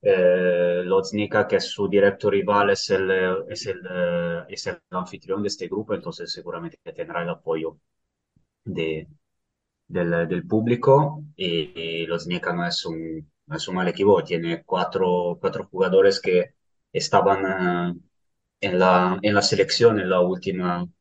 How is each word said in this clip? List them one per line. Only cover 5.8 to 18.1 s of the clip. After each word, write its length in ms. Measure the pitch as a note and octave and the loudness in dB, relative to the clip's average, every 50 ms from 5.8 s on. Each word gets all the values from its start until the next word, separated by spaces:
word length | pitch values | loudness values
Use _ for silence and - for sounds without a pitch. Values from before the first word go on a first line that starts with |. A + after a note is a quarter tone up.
| A2 - G#2 | -4 -4 -6
entonces 380 | F2+ - F2 E2 - F2 - | -6 -6 -10 -10 -10 -10 -10
seguramente 460 | - - E2 F2 E2+ E2+ E2+ E2 - _ _ | -10 -12 -10 -10 -10 -10 -10 -12 -14 _ _
que 80 | E2+ | -16
tendrá 300 | D#2+ - E2 D#2+ E2+ F2 | -12 -12 -12 -8 -6 -6
el 80 | E2+ F2 | -4 -6
apoyo 480 | E2+ D#2+ _ D#2+ D#2+ E2 D#2+ D#2+ D#2 _ _ _ _ _ _ _ _ _ _ _ _ _ _ _ _ _ _ | -8 -8 _ -6 -4 -4 -4 -8 -10 _ _ _ _ _ _ _ _ _ _ _ _ _ _ _ _ _ _
de, 440 | A#2 F#2 F2 E2 D#2+ D#2 D#2 D#2 - - _ _ _ _ _ _ _ _ _ _ _ _ _ _ _ | -10 -6 -6 -4 -4 -4 -6 -10 -14 -20 _ _ _ _ _ _ _ _ _ _ _ _ _ _ _
del, 400 | F2 F2+ F2 E2+ E2+ E2+ E2+ E2 | -4 -2 -2 0 0 -2 -2 -2
del 180 | F2+ F2+ E2 | -4 -6 -4
público. 760 | - G#2+ A2 A2+ A#2 A#2+ A#2+ - C3 C3+ D3 D3+ - - - - - - | -2 -2 -2 0 0 -2 0 4 4 6 6 4 0 -4 -10 -14 -16 -12
Y, 360 | - F#2+ F2 E2+ E2 D#2 - - E2+ E2 E2 E2 E2 | -8 -6 -4 -2 -2 -4 -6 -8 -10 -10 -8 -6 -6
y 40 | E2+ | -4
Loznica 460 | D#2+ E2+ E2+ E2+ E2+ F2 F2 - F2+ | -4 -6 -6 -4 -6 -8 -6 -4 -4
no 140 | F2 F2 F2 | -4 -4 -4
es 180 | F2 E2+ - - | -4 -4 -6 -8
un, 440 | F2 E2 D#2+ E2 D#2+ D#2+ D#2+ D#2 _ _ _ _ | -8 -10 -8 -10 -10 -10 -12 -14 _ _ _ _
no 100 | _ D#2 | _ -12
es 120 | E2 - - | -10 -8 -6
un 80 | F#2 | -4
mal 120 | F2+ F#2 F2 | -2 -2 -2
equipo, 340 | E2+ - G2 G2+ G2 F2+ D#2 | 0 2 6 6 6 6 4
tiene 380 | - F2+ E2 E2 E2 E2+ D#2+ _ | -2 -4 -4 -2 -4 -4 -6 _
cuatro, 760 | _ F#2+ F2+ F2+ - - G2 F#2 F2+ F2+ F2+ F2 F2 F2 E2+ | _ -2 -2 -2 -2 0 0 0 2 2 0 0 -2 -4 -2
cuatro 260 | - F#2+ F#2+ F#2 F2+ | -4 -4 -4 -4 -10
jugadores 540 | _ - F#2 F#2+ F2+ F#2 F#2+ G2 G2 G2 - | _ -2 0 0 4 6 8 8 6 6 4
que 340 | - G#2 F2+ F2+ F2 - _ _ _ _ _ _ _ _ | 0 2 2 2 2 0 _ _ _ _ _ _ _ _
estaban, 1000 | _ - - - - G2 F#2+ G2 G2 F#2+ G2 F#2+ F#2+ F#2 F#2 F2+ F2 F2 F2 F2 F2 | _ -4 -2 2 2 4 4 4 2 2 0 -2 -2 0 0 0 0 0 -2 -4 -6
eh, 40 | E2+ _ _ | -8 _ _